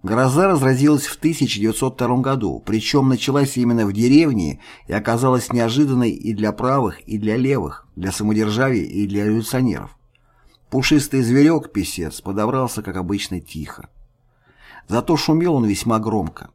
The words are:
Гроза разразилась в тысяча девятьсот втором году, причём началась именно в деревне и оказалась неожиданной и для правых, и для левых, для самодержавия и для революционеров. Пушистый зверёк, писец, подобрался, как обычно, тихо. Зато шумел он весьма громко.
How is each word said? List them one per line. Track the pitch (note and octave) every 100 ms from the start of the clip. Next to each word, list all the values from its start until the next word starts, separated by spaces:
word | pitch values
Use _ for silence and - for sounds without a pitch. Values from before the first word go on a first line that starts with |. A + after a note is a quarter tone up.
| F#2
Гроза | A2+ C3 C3+ G3
разразилась | E3+ C3 B2+ D3 D3+ -
в | -
тысяча | D#3 E3 B2 G2+
девятьсот | A2 A2 C3 C3
втором | A#2+ B2
году, | C3 C3 G2+ B1
причём | - A2 - D3 C3+
началась | B2 - C#3 C#3 B2+
именно | A#2+ A#2 G#2
в |
деревне | G2 A#2+ C#3+ D#3+ A2+ D#2 C#2 - - -
и |
оказалась | G2 G#2+ A#2 C3 B2+ -
неожиданной | B2 A2+ B2+ D3 B2+ A#2+
и | - G#2+ G#2
для | G#2+
правых, | G#2 B2 C#3 A2 - -
и | G#2+
для | G#2+ A2
левых, | B2+ C3+ D#2 - _ -
для | F#2
самодержавия | - G#2+ G#2+ G#2+ G#2+ C3+ A#2+
и | D#2+ G2 G2+
для | G2+ G#2
революционеров. | A2 A2 B2+ B2+ D2 G1+ - _ _ _ _ _ _ _
Пушистый | A#2 C3 D3+ C#3 C3+
зверёк, | A#2 B2+ D3 D#3+ -
писец, | G#2 F2 - D#2+ -
подобрался, | - G2 G#2+ C3 B2 -
как | G2 F#2
обычно, | F2+ G2 - F2+
тихо. | - D#2 D2 - - - - _ _ _ _ _ - - _
Зато | A2 - D#3
шумел | - D#3+ F3 D3
он | A2
весьма | G2 A#2 A2+
громко. | B2+ A2 D#2+ - -